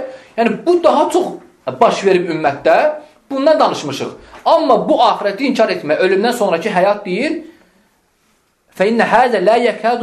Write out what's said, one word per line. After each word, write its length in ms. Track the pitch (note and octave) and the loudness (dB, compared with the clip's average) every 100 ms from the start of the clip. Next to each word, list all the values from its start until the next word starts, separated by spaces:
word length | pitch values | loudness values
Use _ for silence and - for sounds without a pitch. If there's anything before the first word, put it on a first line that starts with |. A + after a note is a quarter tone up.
| - - - - | -4 -14 -10 -4
Yəni, 220 | A3+ G3+ E4 | -2 -2 0
bu 120 | F4 | 2
daha 240 | D4+ C4 D#4 | 2 2 0
çox 160 | F4+ - - - _ - B2 | -2 -4 -8 -18 _ -12 0
baş 240 | G3+ - | 2 2
verib 260 | F#3+ F3+ E3+ | 2 0 0
ümmətdə, 420 | D#3 D3 C#3 D#3 F#3 D4+ D4+ - _ - | -4 -4 -2 2 2 2 -2 -12 _ -10
bundan 300 | C4+ D4 D4+ | -2 2 2
danışmışıq. 480 | A#3 - D3 A#2+ A#2+ - - - | 2 -2 -8 -8 -10 -12 -20 -6
Amma 440 | - E4 D4 G#3 F3+ | 0 2 4 2 2
bu 100 | C#4+ | 2
axirəti 440 | A#3 - G3+ G3 C4+ | 2 0 -4 -2 -2
inkar 220 | A3+ G#3+ | 0 0
etmə, 220 | F3 C#3+ D3+ | -2 -2 0
ölümdən 360 | F#3 F#3+ A#3 | 2 2 0
sonraki 380 | A#3+ G3 E3 G#3+ | -2 -2 -2 -2
həyat 340 | F3+ G3 G#3 | 0 0 0
deyir, 380 | F#3 F#3 D4+ D#4+ - - _ _ _ _ _ _ _ _ _ _ _ - | -4 -4 -4 -6 -12 -20 _ _ _ _ _ _ _ _ _ _ _ -2
فَإِنَّ 240 | G3 A#3 | 0 2
هَذَا 400 | - G#3+ B3+ G#3+ | 2 2 2 2
لَا 160 | F#3+ A#3 | 2 2
يَكَادُ 440 | A#3+ G#3 A3 A#3+ | 2 -2 -4 -2